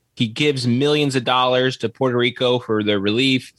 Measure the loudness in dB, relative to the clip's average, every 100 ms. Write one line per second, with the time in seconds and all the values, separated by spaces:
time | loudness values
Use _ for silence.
0 | _ -4 -4 0 0 0 0 0 2 0
1 | 0 -2 0 0 2 2 0 -2 -6 -2
2 | 0 2 0 0 0 0 0 -2 0 0
3 | 0 0 2 0 -2